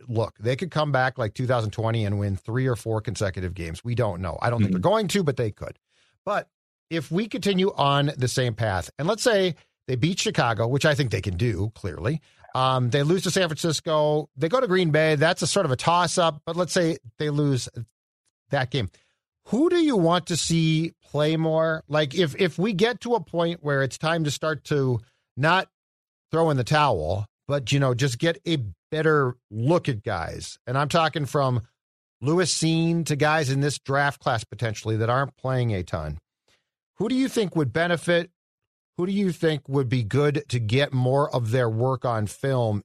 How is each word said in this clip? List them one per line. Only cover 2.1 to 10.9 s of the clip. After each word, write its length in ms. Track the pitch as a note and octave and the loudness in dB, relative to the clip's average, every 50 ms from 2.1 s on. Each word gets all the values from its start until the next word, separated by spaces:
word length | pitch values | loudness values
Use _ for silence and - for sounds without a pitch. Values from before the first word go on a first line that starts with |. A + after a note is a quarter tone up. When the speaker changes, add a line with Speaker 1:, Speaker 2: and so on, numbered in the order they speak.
| G#2 G2+ | -2 -2
Speaker 1:
win 180 | G2+ G2+ G2 | -2 -2 -4
three 300 | F#2 - - A2 B2+ C3 | -4 -6 -4 -4 -2 0
or 100 | C3 B2 | 0 -2
four 240 | G#2+ - A2+ A2 A2 | -2 -2 -4 -4 -4
consecutive 540 | G#2+ - G2 - G#2+ F#2+ F2 F#2+ F#2 F2+ F2 | -4 -6 -6 -4 -4 -4 -4 -4 -6 -6 -6
games. 280 | F2+ E2+ E2 E2 - - | -6 -8 -8 -8 -8 -6
We 120 | A#2+ A#2+ | -4 -2
don't 260 | A2 B2 G#2 F#2 E2+ | -2 -2 -2 -2 -4
know. 180 | F#2+ F2 D#2 - | -6 -6 -6 -2
I 100 | - A#2 | -2 0
don't 100 | A#2+ A#2 | 0 2
think 100 | G#2 G2 | 2 2
Speaker 2:
Mm-hmm. 120 | F#2+ F#2 F2 | 0 0 0
Speaker 1:
they're 80 | E3+ | 2
going 180 | G3+ A3 A3 E3+ | 2 2 0 0
to, 160 | - G3+ F#3 | 0 0 0
but 120 | C#3+ C3 | 0 0
they 140 | - B2 A2 | -2 -2 -4
could. 280 | G2+ - - - - _ _ _ _ _ _ _ _ _ - | -6 -8 -12 -14 -14 _ _ _ _ _ _ _ _ _ -8
But 240 | F#3 G#3 F3+ - _ _ _ _ _ _ _ _ - | -4 -4 -4 -4 _ _ _ _ _ _ _ _ -8
if 200 | D#3+ E3 C#3+ - | -6 -6 -4 -2
we 180 | D#3+ F3+ A#3 G#3+ | -2 -2 -2 -2
continue 440 | - B3 - G3+ G3+ F3+ F#3 G3 - | -4 -4 -2 0 2 2 2 0 2
on 400 | - C#3 C#3 C#3+ C#3+ C#3+ D3 - | 2 2 4 4 4 2 0 0
the 120 | - B2+ B2 | 0 -2 -2
same 260 | - - B2+ B2 A2+ | 0 0 0 0 0
path, 360 | - A2+ A2 F#2+ F2+ E2+ - - - | -2 -2 0 0 -2 -4 -6 -8 -4
and 100 | C#3 E3+ | -2 -2
let's 140 | A3+ G#3+ - | 0 0 2
say 340 | B3+ A3+ G3 F#3+ F#3 D#3+ - _ _ _ _ _ - | 4 4 4 4 2 -2 -4 _ _ _ _ _ -6
they 80 | B2+ | -2
beat 240 | B2 G#2+ D#3+ G3 - | 0 0 0 0 0
Chicago, 480 | - A3 F3 - C#3+ A#2+ A2+ G2+ A2+ A#2 | -2 -2 0 2 2 2 2 0 0 0
which 160 | C3 C#3+ - | 0 2 2
I 100 | D#3+ | 2